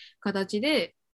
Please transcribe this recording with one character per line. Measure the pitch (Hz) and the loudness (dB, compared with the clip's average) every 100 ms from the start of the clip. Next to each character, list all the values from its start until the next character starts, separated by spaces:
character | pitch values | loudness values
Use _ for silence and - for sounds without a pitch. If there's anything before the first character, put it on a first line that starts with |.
| - _ | -20 _
形 | 202 196 190 208 | -2 -2 -2 0
で、 | 277 277 - _ _ | 2 2 0 _ _